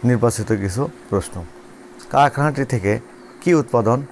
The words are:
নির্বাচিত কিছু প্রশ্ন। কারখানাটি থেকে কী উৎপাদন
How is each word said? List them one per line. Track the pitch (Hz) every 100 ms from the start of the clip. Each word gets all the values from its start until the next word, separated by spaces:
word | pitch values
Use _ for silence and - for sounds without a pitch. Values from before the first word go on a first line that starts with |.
| 120
নির্বাচিত | 123 117 113 107 110
কিছু | 98 92 156 - -
প্রশ্ন। | 101 - 92 82 - - - - - -
কারখানাটি | 131 143 - 147 143 135
থেকে | 120 95 110 - - - -
কী | - 170
উৎপাদন | 127 120 107 123 143